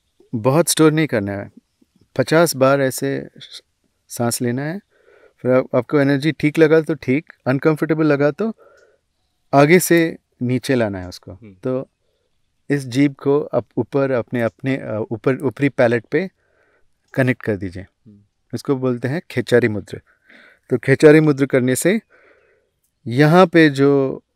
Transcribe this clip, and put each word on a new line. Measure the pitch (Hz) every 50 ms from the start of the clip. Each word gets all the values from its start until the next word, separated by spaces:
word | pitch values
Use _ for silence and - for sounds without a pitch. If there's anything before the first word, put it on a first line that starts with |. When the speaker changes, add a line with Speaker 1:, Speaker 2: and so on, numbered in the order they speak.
| _ _ _ _ _ _ -
Speaker 1:
बहुत | 117 107 127 135 165 160
स्टोर | - - - 156 156
नहीं | 151 156 156
करना | - - 110 98 101
है, | 101 101 101 104 - - _ _ _ _ _ _ _ _ _ _ _
पचास | - 127 - 156 160 175 151 -
बार | 127 131 131 139 139
ऐसे | 135 131 - - 139 135 135 135 143 - - 147 - - - - - _ _ _ _ _ _ _ _
सांस | _ - - 120 117 113 -
लेना | 127 120 120 131
है। | 143 156 180 202 - _ _ _ _ _ _ _ _ _ _
फिर | _ - 123
आप, | 127 127 - - -
आपको | 127 117 - 151 147
एनर्जी | 139 139 143 135 139 160
ठीक | 147 - - 151 147
लगा | 165 160 147 160 160
तो | 151 151 160
ठीक, | - - - 131 151 - - _ _ _
अनकंफर्टेबल | 123 131 139 - 160 156 - 165 151 160 156 160
लगा | 151 143 135 143 147
तो | 147 - 208 226 - - _ _ _ _ _ _ _ _ _ _ _ _ _ _ _ _ _ _ -
आगे | 139 147 151 175 180
से | - - 170 170 165 165 - - _ _ _ _
नीचे | 127 123 127 123 - - 135
लाना | 123 113 104 101 92
है | 90
उसको। | 90 - - - -
Speaker 2:
हम्म। | 95 98 117 104 95
Speaker 1:
तो | 92 - 127 131 131 - - _ _ _ _ _ _ _ _ _ _ _ _ _ _ _ -
इस | 143 143 135
जीभ | 127 117 135 143 147 139
को | - - 139 139 147
आप | 156 - - 123 110 - _
ऊपर | 123 113 - - 139 139 135
अपने, | 131 120 110 - - 120
अपने, | 117 110 - _ - 135 131
अ, | 139 - 123 110 104 117 -
ऊपर, | 120 107 - 139 131 -
ऊपरी | 147 127 - - 139 139
पैलेट | - - 123 113 120 120 -
पे | _ - 156 190 185 - _ _ _ _ _ _ _ _ _ _ _ _ _ _ _ -
कनेक्ट | 139 131 123 123 - -
कर | 113 107
दीजिए। | 92 101 92 85 92 95
Speaker 2:
हम्म। | - _ _ _ 110 104 104 104 _ _ _ _ _ -
Speaker 1:
इसको | 117 - - 139
बोलते | 131 127 127 123 120 -
हैं | 123 143 180 - _
खेचारी | - 127 113 - 123 120 113
मुद्रा। | 110 104 101 92 - - - - _ _ _ _ _ - - - _ _ _ _ -
तो | 131
खेचारी | 117 - 135 135 - 156 151 151 156
मुद्रा | 156 151 143 131 139
करने | 127 - 131 123 127 127
से | - - - 220 220 - _ _ _ _ _ _ _ _ _ _ _ _ _ _ _ _ _ _ _ _
यहाँ | 117 117 131 151 151 165 180 190
पे | 175 - 165 160 151
जो | 139 139 139 143 143 139 135 131 - - - _ _